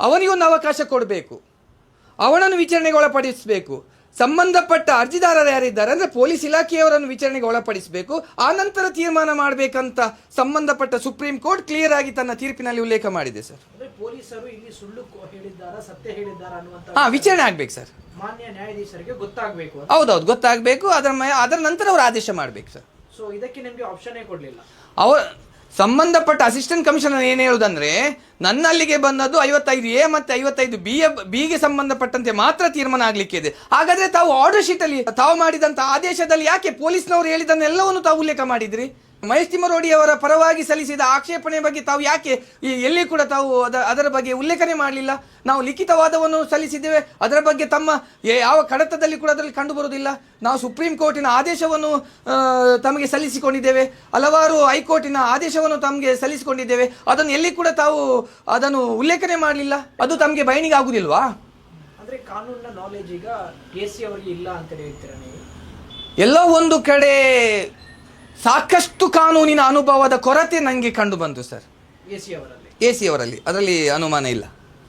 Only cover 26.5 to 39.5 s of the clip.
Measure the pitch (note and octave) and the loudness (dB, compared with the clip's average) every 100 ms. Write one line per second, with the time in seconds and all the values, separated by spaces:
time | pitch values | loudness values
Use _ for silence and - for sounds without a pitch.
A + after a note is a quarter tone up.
26.5 | B3 C4 E4+ D4+ D4 C#4+ C4+ B3+ C4 B3+ | 0 -4 -2 0 0 0 0 0 2 2
27.5 | A#3+ G#3+ D#3+ D3 F3 C#4 - _ _ F3+ | 2 2 0 -2 0 -2 -4 _ _ -2
28.5 | A#3+ E4 E4 D#4+ D4 C#4 C4+ C4+ D#4+ C#4 | 0 2 2 2 2 2 0 0 2 2
29.5 | C#4+ C#4+ C4 A3+ A#3+ D#4+ D#4 - B3+ C4+ | 2 0 -2 0 2 2 0 -2 -2 -2
30.5 | C4+ B3+ A3 F3+ C#4 D#4 C#4 F#3+ A3+ D#4 | -2 -4 -4 -4 0 0 0 -6 -4 -2
31.5 | E4 D4+ C#4 C#4 C4 B3+ B3+ A#3+ G#3 B3 | 0 0 0 -4 -4 -4 -4 -4 0 0
32.5 | D#4+ E4+ D4+ C4 B3+ A3+ G#3 G3+ F3 D3+ | 2 -2 -2 -2 0 0 0 -4 -4 -6
33.5 | - - C4+ D#4+ F4+ F#4+ F#4 E4+ C4+ D4 | -8 0 2 2 0 2 2 4 4 4
34.5 | G#4 D4+ F4+ E4 C#4 A#3 A3+ C#4 E4+ E4 | 4 2 -2 -2 -2 -4 2 2 4 2
35.5 | D#4+ D4+ C#4 C4+ C#4 F4+ F4+ E4 D#4+ D#4 | 2 0 0 -2 0 -2 -4 0 2 2
36.5 | F#4 F4 B3 D#4 F4+ - F4 E4 D#4+ D#4+ | 0 -2 -4 -2 -2 0 0 0 -2 0
37.5 | D#4+ D4+ F4 G4 F#4 E4+ D#4+ D#4 D4 C4 | 0 2 2 0 2 2 2 0 -2 -2
38.5 | A#3+ G#3+ G#3+ B3+ - _ _ G3+ C#4 E4+ | -4 -4 -6 -8 -12 _ _ -2 0 0